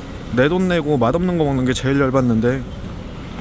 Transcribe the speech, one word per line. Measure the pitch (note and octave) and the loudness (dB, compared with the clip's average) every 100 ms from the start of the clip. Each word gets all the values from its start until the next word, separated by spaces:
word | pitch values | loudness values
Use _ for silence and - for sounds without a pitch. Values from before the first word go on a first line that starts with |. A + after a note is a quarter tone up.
| - - - A#2+ | -12 -12 -4 2
내 | C#3 | 2
돈 | F3+ F#3 | 2 2
내고 | F3 D3 C#3+ | 2 2 2
맛없는 | A#2 E3 F3+ F3 | 2 2 0 2
거 | |
먹는 | D3 C3+ B2+ | 0 0 0
게 | |
제일 | B2 C3 C#3 | 0 0 2
열받는데, | C3+ C3+ B2 A2+ A#2+ C3 - - - - - - - - | 2 2 2 2 2 -2 -6 -10 -10 -10 -10 -12 -12 -10